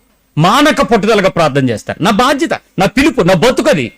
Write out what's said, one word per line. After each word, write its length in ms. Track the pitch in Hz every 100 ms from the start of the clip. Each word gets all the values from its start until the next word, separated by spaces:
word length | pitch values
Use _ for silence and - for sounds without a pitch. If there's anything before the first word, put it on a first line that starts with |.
| _ _ _ 147
మానక 420 | 175 262 302 -
పట్టుదలగా 480 | 208 226 208 208 185
ప్రార్థన 400 | 165 151 139 127
చేస్తారు. 340 | 104 - -
నా 80 | 196
బాధ్యత, 440 | 202 262 277 330
నా 320 | - _ - 196
పిలుపు, 340 | 262 302 -
నా 140 | 180
బతుకది. 580 | 175 233 330 311 180 117